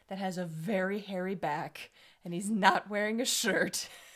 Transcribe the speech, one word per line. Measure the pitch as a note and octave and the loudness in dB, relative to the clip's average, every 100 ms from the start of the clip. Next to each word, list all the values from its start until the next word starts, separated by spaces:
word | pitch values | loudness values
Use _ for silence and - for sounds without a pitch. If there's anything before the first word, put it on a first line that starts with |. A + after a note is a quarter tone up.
| - | -10
that | F#3+ | -4
has | F#3+ F3 | -2 -2
a | F3 | -4
very | D#3+ E3 F#3+ F#3 G#3 | -4 0 2 2 -2
hairy | G3 F#3+ F#3 | -4 -4 -2
back, | G3 D#3+ D3 C#3+ - - - - - | -2 -2 -2 -4 -10 -16 -18 -20 -14
and | F3 | -6
he's | E3+ G3+ | -4 0
not | A3 G3 - G3+ | 4 6 6 2
wearing | G#3 G#3 A3+ | -2 0 0
a | |
shirt. | B3 - A#3 D#3+ F3+ - - - - | 0 2 2 2 2 -2 -6 -12 -20